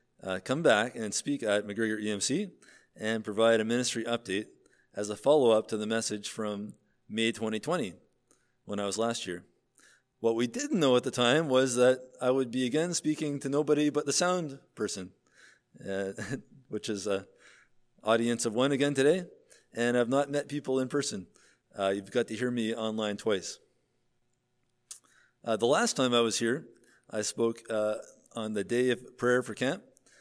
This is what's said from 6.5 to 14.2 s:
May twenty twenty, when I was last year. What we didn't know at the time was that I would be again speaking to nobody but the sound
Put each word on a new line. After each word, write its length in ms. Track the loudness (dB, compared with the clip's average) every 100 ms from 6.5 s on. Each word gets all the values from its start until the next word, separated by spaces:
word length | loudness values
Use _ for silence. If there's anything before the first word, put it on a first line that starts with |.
| -6 -8 -14 _ _ _
May 240 | 0 0
twenty 260 | 0 -4 -4
twenty, 360 | -2 -4 -4 -10 _ _ _ _ _ _
when 160 | -10 -4
I 60 | -4
was 120 | 0
last 300 | -2 -2 -6
year. 160 | -10 -12 _ _ _ -20 _ _ _
What 160 | 0 2
we 100 | 0
didn't 320 | -2 -2 2
know 160 | 4 4
at 80 |
the 80 | 2
time 380 | 2 4 4 4
was 260 | 4 4 6
that 240 | 4 4 -4 -4
I 100 | 0
would 200 | 2 0
be 140 | -2 0
again 280 | 0 0
speaking 440 | -2 -2 -2 -4 -4
to 80 | -2
nobody 400 | 0 2 2 4
but 160 | 0 0
the 80 |
sound 460 | 0